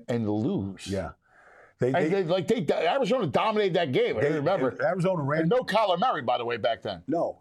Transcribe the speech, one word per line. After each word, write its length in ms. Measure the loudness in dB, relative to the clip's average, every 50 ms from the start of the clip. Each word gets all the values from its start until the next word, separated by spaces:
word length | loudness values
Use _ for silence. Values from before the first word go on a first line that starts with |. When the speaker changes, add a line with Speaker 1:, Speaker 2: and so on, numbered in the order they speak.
| -6
Speaker 1:
and 240 | -4 -2 -2 0 0
lose. 560 | 0 0 0 0 0 -2 -4 -4 -8 -10 -8
Speaker 2:
Yeah. 240 | -6 -4 -4 -4 -6 -10 _ _ _ _ -20 -20 -20 -20 -20 -20 -16 _ -2
They, 80 | -2 0
Speaker 1:
And 80 | 0
Speaker 2:
they, 120 | 2 0 0
Speaker 1:
they, 140 | 0 0 0
like, 240 | 0 0 0 2
they, 180 | 0 0 0 2 0 0
Arizona 540 | 0 2 2 2 2 2 0 0 0 0
dominated 480 | 0 0 2 2 2 2 2 2 2 2
that 160 | 0 0 2
game. 260 | 0 0 0 0 0
I 40 | 2
Speaker 2:
they, 120 | 2 2 2
Speaker 1:
remember. 440 | 2 0 0 0 2 0 -2 -2 0
Speaker 2:
Arizona 440 | 0 0 0 0 0 0 0 0 -2
ran 160 | -2 0 0
Speaker 1:
And 100 | 2 2
no 120 | 2 0 0
Kyler 360 | 0 0 2 2 2 2 2
Murray, 240 | 2 0 0 -2 0
by 160 | 0 0 0
the 60 | 0
way, 120 | -2 -4
back 260 | 0 0 0 -2 -2 -4
then. 200 | -8 -8 -8 -6 -4
Speaker 2:
No. 320 | -2 -2 -2 -2 -4 -8